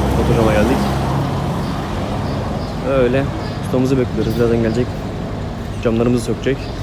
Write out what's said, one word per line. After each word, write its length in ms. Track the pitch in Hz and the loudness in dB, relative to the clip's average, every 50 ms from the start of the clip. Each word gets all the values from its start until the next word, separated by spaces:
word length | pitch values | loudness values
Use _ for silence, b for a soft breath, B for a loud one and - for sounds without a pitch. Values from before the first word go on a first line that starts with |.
| - - - - - | 0 2 2 2 2
Otojam'a 300 | - - 117 110 110 - | 2 2 4 4 4 4
geldik. 240 | 104 107 120 135 139 - - - - - - - - - - - - - - - - - - - - - - - - - - - - - - - - - - - - - - - - 127 127 139 131 | 4 4 2 2 2 0 0 0 0 0 0 0 0 0 -2 -2 -2 -2 -2 -2 -2 -4 -4 -4 -4 -4 -4 -4 -4 -4 -2 -2 -2 -2 -2 -2 -2 -4 -4 -4 -4 -4 -4 -4 -4 -2 0 2 4
Öyle 240 | 123 120 123 135 139 139 - - - - - - - | 4 4 4 2 0 0 -2 -4 -4 -6 -4 -4 -4
ustamızı 320 | - 139 127 131 131 135 131 | 0 0 2 2 4 4 2
bekliyoruz. 380 | 123 - - 110 107 - - 117 | 2 2 0 0 0 0 2 2
Birazdan 240 | 120 113 117 117 | 2 4 4 2
gelecek. 260 | 113 110 110 113 117 - - - - - - - - - - - - - - - - - - - - | 2 2 2 0 0 -2 -4 -6 -6 -6 -6 -6 -6 -6 -6 -6 -6 -6 -6 -6 -6 -6 -6 -2 0
Camlarımızı 420 | 123 113 113 117 120 123 120 113 | 0 2 2 4 4 2 2 0
sökecek. 320 | - 110 - - 127 139 - - - - - | -2 -2 -2 0 -2 -2 -2 -4 -6 -6 -6